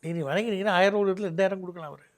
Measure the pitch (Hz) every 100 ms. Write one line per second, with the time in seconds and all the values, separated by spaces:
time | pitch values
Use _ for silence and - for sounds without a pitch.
0 | 160 170 147 160 226 196 202 180 196 208
1 | 202 185 202 165 190 190 180 175 156 143
2 | _